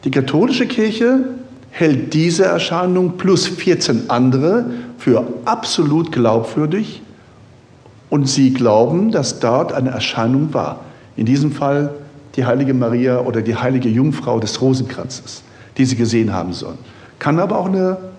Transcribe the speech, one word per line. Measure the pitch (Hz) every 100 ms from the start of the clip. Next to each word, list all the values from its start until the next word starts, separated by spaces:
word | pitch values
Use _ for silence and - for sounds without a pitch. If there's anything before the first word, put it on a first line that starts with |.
| 143
Die |
katholische | 139 131 151 240 254 247
Kirche | - 214 208 240 262 262 - - - -
hält | - 160 135 -
diese | 151 165 165 185
Erscheinung | 170 - 170 180 180 180 175
plus | 185 175 -
vierzehn | - - 160 - 120 -
andere | 120 127 131 151 220 240 - - -
für | - 113 - - -
absolut | 196 - - 156 151 165
glaubwürdig | 143 117 110 113 - 156 185 220 - - - - - - - - - - - -
und | 147 135
sie | 143 135
glauben, | 131 117 107 120 165 214
dass | 180 127 -
dort | 120 123 170
eine | 143 131
Erscheinung | 117 - - 113 135 156
war. | 135 87 - - - - -
In | 110
diesem | 139 151
Fall | - 143 143 147 - - - - -
die | 123
heilige | 123 139
Maria | 131 120 120 127 123
oder | - 113
die | 107 110
heilige | 123 131 120
Jungfrau | 110 143 147 - 117
des | 107 -
Rosenkranzes, | 131 131 - - - - - - - - - -
die |
sie | 131 117
gesehen | 113 117 110
haben | 95 87
sollen. | 87 - - - - - -
Kann | 143 156
aber | 190 202
auch | 185
eine | 190 185 190 -